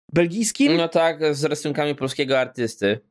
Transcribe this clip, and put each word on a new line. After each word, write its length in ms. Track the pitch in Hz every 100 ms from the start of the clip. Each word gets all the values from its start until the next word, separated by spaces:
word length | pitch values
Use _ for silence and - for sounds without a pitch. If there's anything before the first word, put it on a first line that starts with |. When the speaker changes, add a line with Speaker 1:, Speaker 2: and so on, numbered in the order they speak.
| -
Speaker 1:
belgijskim. 640 | 165 170 196 220 - 285 320
Speaker 2:
No 120 | 165
tak, 460 | 170 165 156 156
z 100 | 143
rysunkami 500 | 151 143 151 147 147
polskiego 440 | 139 131 - 135 135
artysty. 600 | 127 - 117 - 101 113 _